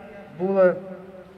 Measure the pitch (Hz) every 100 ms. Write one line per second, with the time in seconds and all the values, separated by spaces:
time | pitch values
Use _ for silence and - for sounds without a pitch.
0 | - - - 147 190 196 180 170 - -
1 | - - -